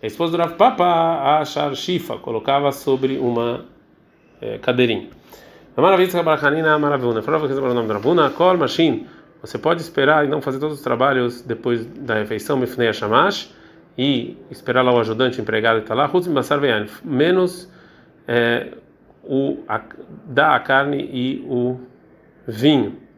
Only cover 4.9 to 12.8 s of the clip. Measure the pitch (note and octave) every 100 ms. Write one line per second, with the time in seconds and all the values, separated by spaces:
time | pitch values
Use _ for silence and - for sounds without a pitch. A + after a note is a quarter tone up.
4.9 | G#2 - - - - - - - - D#3+
5.9 | F#3 F#3 F3+ E3 D3+ C#3+ D3+ D#3+ D3+ D3
6.9 | C#3+ B2 A2+ G#2 D#3 D3+ C3+ C3+ A#2+ A2
7.9 | G#2 A#2 F3 C#3+ C#3 F3+ F3+ C3+ - E3
8.9 | A#2 - - - _ - A#2+ D3+ E3+ D#3+
9.9 | - C3+ D3+ D3 D3+ C#3 C3+ D3+ D3 C3
10.9 | A#2+ C3 C3+ B2 A#2+ - A2+ - A#2+ A#2
11.9 | - - G#2+ G#2+ A2 - C#3 B2+ -